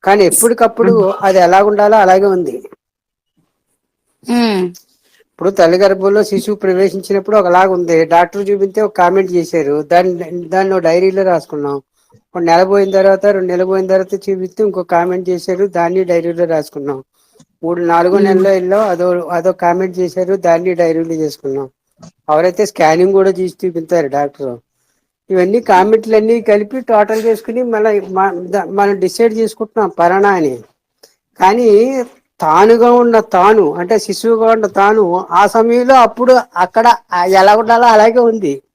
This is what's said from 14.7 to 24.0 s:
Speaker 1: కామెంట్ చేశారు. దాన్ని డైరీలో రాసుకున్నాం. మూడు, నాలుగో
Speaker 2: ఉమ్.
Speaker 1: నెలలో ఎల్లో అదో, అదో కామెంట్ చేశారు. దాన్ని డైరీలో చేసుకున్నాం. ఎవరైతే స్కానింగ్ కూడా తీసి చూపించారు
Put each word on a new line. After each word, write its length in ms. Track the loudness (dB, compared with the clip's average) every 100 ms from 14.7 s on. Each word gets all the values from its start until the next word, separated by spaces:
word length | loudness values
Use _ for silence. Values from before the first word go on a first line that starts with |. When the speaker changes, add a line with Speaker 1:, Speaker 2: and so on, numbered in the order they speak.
| -4
Speaker 1:
కామెంట్ 420 | -2 -2 -2 -4 -4
చేశారు. 380 | -6 -6 -4 -4
దాన్ని 360 | -2 -2 -2
డైరీలో 420 | -2 -2 -2 -4 -2
రాసుకున్నాం. 540 | -2 -4 -10 -10 -10 -12 _ _ _ _ _
మూడు, 220 | -8 -4
నాలుగో 340 | 0 0 2 2
Speaker 2:
ఉమ్. 80 |
Speaker 1:
నెలలో 280 | 2 2 2
ఎల్లో 280 | 0 0 -2 -2
అదో, 200 | -2 -2 -2 -4
అదో 240 | -4 -2
కామెంట్ 420 | -2 -2 -2 -4 -4
చేశారు. 400 | -6 -4 -4 -2
దాన్ని 380 | 0 0 -2
డైరీలో 400 | -2 -2 -2 -4
చేసుకున్నాం. 540 | -4 -6 -6 -8 -8 -10 _ _ _ -20 _ -2
ఎవరైతే 380 | 0 0 -2 -6
స్కానింగ్ 460 | 0 0 2 2
కూడా 200 | 2 0
తీసి 240 | -2 -6 -6
చూపించారు 500 | -8 -8 -4 -2